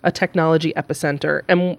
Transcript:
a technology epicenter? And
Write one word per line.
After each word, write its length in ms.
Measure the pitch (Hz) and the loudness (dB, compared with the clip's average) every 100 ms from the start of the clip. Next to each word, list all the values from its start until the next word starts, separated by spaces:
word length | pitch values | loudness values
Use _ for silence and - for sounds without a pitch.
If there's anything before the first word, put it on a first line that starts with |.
a 100 | 175 | -4
technology 600 | - 185 185 160 160 160 - | 0 -2 2 2 2 0 -4
epicenter? 640 | - 156 156 143 156 147 - | -6 -4 -4 -2 -2 -2 0
And 300 | 180 180 | 2 2